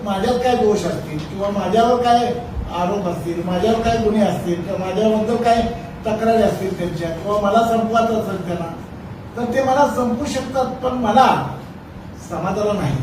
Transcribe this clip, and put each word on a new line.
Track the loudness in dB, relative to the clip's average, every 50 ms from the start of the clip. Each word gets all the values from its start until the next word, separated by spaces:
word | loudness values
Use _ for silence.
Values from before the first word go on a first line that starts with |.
| -2
माझ्यात | -2 -2 0 2 2 2 2
काय | 2 2 2
दोष | 4 4 4 4 2 0
असतील | -2 -4 -4 -6 -6 -6 -8
किंवा | -6 -6 -6 -4 -2 -2
माझ्यावर | -2 -2 0 2 4 4 4 4 4 2
काय | 4 4 4 4 4 0 -2 -4 -6 -6 -8 -8 -6 -6 -4
आरोप | -2 -2 0 -2 -2 -2
असतील, | -4 -4 -4 -6 -6 -4 -4 -2
माझ्यावर | -2 0 2 2 2 2 2
काय | 2 0 0
गुन्हे | 2 2 2 2 4
असतील | 2 2 0 -2 -2 -2 -2 -2
किंवा | -2 -4 -4 -4
माझ्याबद्दल | -4 -2 0 2 2 4 4 2 2 0 0
काय | 2 4 4 4 4 2 -2 -4 -6 -10 -12 -12 -6 -4
तक्रारी | -4 -2 0 2 4 4 4
असतील | 4 2 2 0 -2 -4 -2 -2
त्यांच्या | -4 -4 -4 -4 -4 -4
किंवा | -6 -4 -2 -2 0 2
मला | 2 4 4 4 4 4
संपवायचं | 2 2 2 2 2 2 2 2 0 -2
असेल | -2 -4 -6 -6 -4
त्यांना, | -4 -4 -4 -6 -8 -8 -12 -12 -14 -14 -16 -14 -14 -14 -14 -14 -10 -6
तर | -6 -4 0 0
ते | 0 2
मला | 4 4 4 4 2 2
संपू | 0 0 0 0 -2 -4
शकतात, | -4 -4 -4 -4 -2 -2 -2 0 0 -4
पण | -4 -4 -4 -2 0
मला | 0 4 6 6 6 6 4 2 -2 -6 -8 -10 -12 -14 -16 -16 -16 -16 -16 -16 -16 -16 -16 -16 -12 -8
समाजाला | -8 -4 -4 -4 -2 0 0 0
नाही. | 0 0 -2 -2 -2 -2